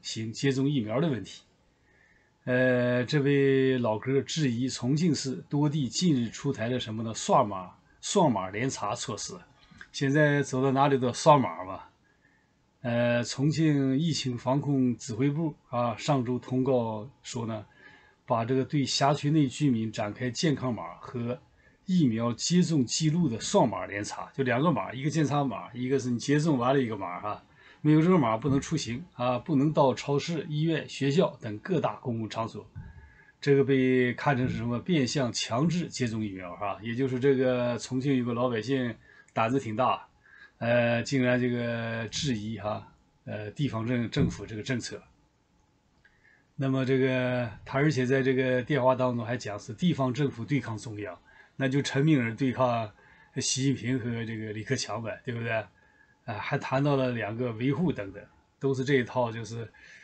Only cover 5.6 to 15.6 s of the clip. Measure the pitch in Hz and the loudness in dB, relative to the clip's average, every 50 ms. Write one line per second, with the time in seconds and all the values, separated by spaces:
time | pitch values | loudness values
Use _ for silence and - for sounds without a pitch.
5.6 | 147 151 143 160 135 113 - - 185 175 143 123 117 104 - - - 143 131 107 | 0 0 0 0 -2 -2 -2 0 2 2 4 2 2 -2 -4 -4 -4 -4 -4 -2
6.6 | 110 120 127 123 - 110 107 110 113 113 110 - - - 190 147 123 104 101 92 | -2 -2 -2 -4 -4 -6 -6 -6 -6 -6 -6 -6 0 4 4 4 4 4 0 -6
7.6 | 92 87 - _ _ _ _ _ - - - 202 175 143 110 95 92 92 98 107 | -10 -12 -16 _ _ _ _ _ -10 -2 2 4 4 4 4 2 -2 -4 -4 -4
8.6 | 123 135 - - - 101 117 - - - 107 101 - - 101 87 - - _ _ | -4 -4 -4 -4 -4 -4 -4 -4 -6 -8 -8 -8 -8 -10 -12 -14 -16 -20 _ _
9.6 | _ _ - - - - - - 143 135 139 151 151 147 143 143 135 - - 131 | _ _ -20 -20 -20 -16 -6 -2 0 2 4 6 6 6 4 2 0 0 0 0
10.6 | 131 139 127 135 139 143 139 127 127 123 117 - - 156 147 139 117 90 80 85 | 2 2 4 4 4 4 4 4 2 0 -2 4 6 8 8 8 6 2 -4 -6
11.6 | 92 95 95 87 - - _ _ _ _ _ _ _ _ _ _ _ _ _ _ | -10 -10 -10 -12 -14 -18 _ _ _ _ _ _ _ _ _ _ _ _ _ _
12.6 | _ _ _ _ - 120 120 120 120 120 120 120 120 - - - 135 156 143 143 | _ _ _ _ -4 -2 0 2 2 2 2 2 0 -2 -2 0 0 0 2 2
13.6 | 165 156 147 139 135 135 131 139 170 170 135 - - 127 120 117 - 127 131 147 | 2 2 4 2 2 2 2 2 0 0 0 -2 -2 -4 -4 -4 -2 -2 0 0
14.6 | 131 143 143 135 127 123 120 - - - 107 101 135 143 143 156 170 151 156 - | 0 0 2 2 2 2 0 -2 -6 -6 -2 0 0 0 0 0 -2 -4 -6 -8